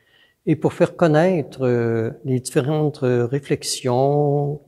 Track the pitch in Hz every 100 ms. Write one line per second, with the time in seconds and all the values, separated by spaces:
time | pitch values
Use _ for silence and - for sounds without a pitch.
0 | _ _ _ _ - 151 151 - - -
1 | 170 151 180 175 123 - 127 120 117 117
2 | 113 - 139 127 - 160 131 156 151 143
3 | 127 123 120 139 - 147 - - 127 123
4 | 139 147 147 143 143 147